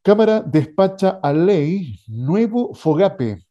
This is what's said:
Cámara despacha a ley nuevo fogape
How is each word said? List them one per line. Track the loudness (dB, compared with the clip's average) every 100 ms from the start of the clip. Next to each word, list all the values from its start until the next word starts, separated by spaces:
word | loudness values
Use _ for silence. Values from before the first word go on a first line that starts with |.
Cámara | 4 4 4 0
despacha | 0 0 0 0 0 2 -2 -2
a | -2
ley | 0 2 2 0 -4 -8 -14 -14
nuevo | -8 -2 0 0 -2 -6
fogape | -4 -2 2 0 0 -6 -6 _